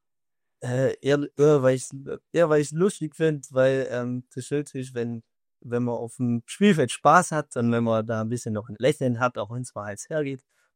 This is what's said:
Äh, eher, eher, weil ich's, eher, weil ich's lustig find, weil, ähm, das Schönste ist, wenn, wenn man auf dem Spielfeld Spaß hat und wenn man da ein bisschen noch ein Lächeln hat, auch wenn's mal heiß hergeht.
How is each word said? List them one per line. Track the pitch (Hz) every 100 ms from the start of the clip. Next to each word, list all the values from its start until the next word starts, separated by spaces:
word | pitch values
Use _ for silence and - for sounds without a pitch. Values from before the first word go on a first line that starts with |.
| _ _ _ _ _ _
Äh, | 123 123 131 -
eher, | 135 143 143 -
eher, | 147 147
weil | 127 131
ich's, | - 139 139 147 _
eher, | 160 165
weil | 151
ich's | 147
lustig | 156 196 - 156
find, | - 160 151 -
weil, | 131 131 135 127
ähm, | 120 123 123 123
das | - -
Schönste | 143 147 135
ist, | 131
wenn, | 123 117 117 - _ _ _
wenn | 123 120
man | 123
auf | 117 117 -
dem | 123 120 -
Spielfeld | - 202 165 131
Spaß | - 147 165 175
hat | 156 143 -
und | 117
wenn | 117
man | 117 110 110
da | 110
ein | 110
bisschen | 120 120
noch | 107 107
ein | 104
Lächeln | 127 156 131 117
hat, | 123 123
auch | 104
wenn's | 120 123
mal | - 104
heiß | 98 -
hergeht. | 160 143 135 _ _ _